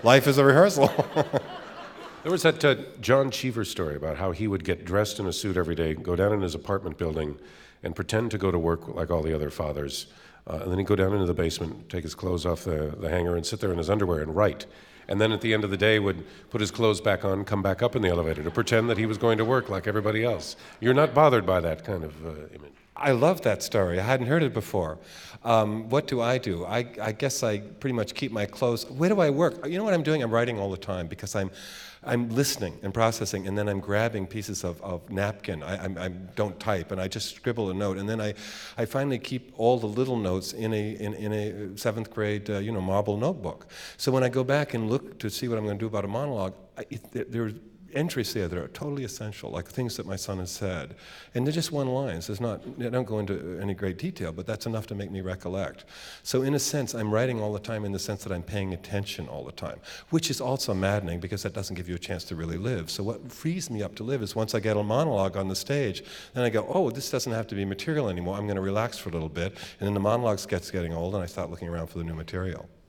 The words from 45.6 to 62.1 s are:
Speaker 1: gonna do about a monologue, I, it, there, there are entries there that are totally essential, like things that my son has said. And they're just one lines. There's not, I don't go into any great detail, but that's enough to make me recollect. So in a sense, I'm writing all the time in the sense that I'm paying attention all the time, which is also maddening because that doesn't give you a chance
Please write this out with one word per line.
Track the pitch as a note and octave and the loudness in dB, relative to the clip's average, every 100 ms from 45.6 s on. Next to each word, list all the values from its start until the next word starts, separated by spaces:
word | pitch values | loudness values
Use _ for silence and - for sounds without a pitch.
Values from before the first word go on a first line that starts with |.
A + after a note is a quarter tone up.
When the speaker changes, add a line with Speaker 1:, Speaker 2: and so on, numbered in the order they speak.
| G#2+ | -2
Speaker 1:
gonna | G2+ | -2
do | A2 | -2
about | G#2 G2 | -2 -2
a | |
monologue, | A2+ D3 A#2 F#2+ G2 - - | -2 -2 -2 -4 -6 -18 -14
I, | - | -12
it, | A2+ - | -12 -8
there, | A#2+ - | -8 -4
there | A#2 | -4
are | A2+ G#2+ - - - | -4 -6 -16 -20 -8
entries | C3+ E3 C3+ A2 | -2 -2 0 -2
there | A2+ F2 | -2 -2
that | F2 | -4
are | C#2 | -6
totally | - D3 C#3+ B2 | -8 -6 -4 -6
essential, | - G#2+ G2+ - | -8 -10 -8 -8
like | - - | -8 -6
things | - B2 - | -4 -4 -4
that | F2+ | -6
my | F#2+ | -6
son | - F#2+ | -4 -6
has | F2+ | -6
said. | - G2 F2 C#2+ - - - - | -4 -4 -4 -8 -14 -18 -20 -6
And | A#2+ C3+ | -2 0
they're | |
just | D#3+ D#3+ | 0 -2
one | C#3+ C3+ | -2 0
lines. | B2+ C3+ E2+ E2+ | -2 -2 -6 -6
There's | G2+ | -4
not, | A#2 F#2+ - - | -4 -4 -8 -8
I | A#2+ | -2
don't | B2+ G#2+ | -2 0
go | G#2+ | -2
into | G2 F#2+ E2+ F2 | -2 -4 -4 -4
any | G2+ | -4
great | F#2 G2 F2 | -2 -4 -2
detail, | F3 F#3 E2+ | -6 -4 -6
but | D#2+ F#2 | -6 -6
that's | G#2+ B2+ | -4 -4
enough | A2+ G2+ | -4 -6
to | G2 | -8
make | G2+ | -6
me | F#2+ | -6
recollect. | F#2 F#2 F2 F#2+ D#2+ - - - - - | -6 -6 -4 -4 -4 -8 -18 -18 -18 -14
So | - C3 | 0 0
in | C3+ | 2
a | C#3+ | 2
sense, | - D3+ A#2+ | 0 -2 -2
I'm | A#2 G#2+ | -2 2
writing | G#2+ B2+ A#2 | 2 2 0
all | G#2+ | -2
the | G#2 | -4
time | - A2 G#2 | -4 -4 -4
in | |
the | G2 | -4
sense | - G2+ - | -4 -6 -4
that | |
I'm | F2+ | -6
paying | F2 G#2 F#2+ | -2 -4 -2
attention | F2+ - G2+ G2+ - D2 | -4 -2 -2 -2 -8 -8
all | C#2 | -10
the | B1 | -10
time, | - - - - - - | -10 -10 -10 -14 -18 -2
which | D#3+ D#3+ | 0 0
is | B2+ | -2
also | B2+ C3+ - | -2 -2 0
maddening | F#2+ F#2+ G#2 F#2+ E2+ | 2 2 2 0 -4
because | F2+ G#2 | -4 -4
that | G#2 | -4
doesn't | F#2+ G2 F2+ | -6 -6 -8
give | F2 | -6
you | F2 | -8
a | |
chance | - | -6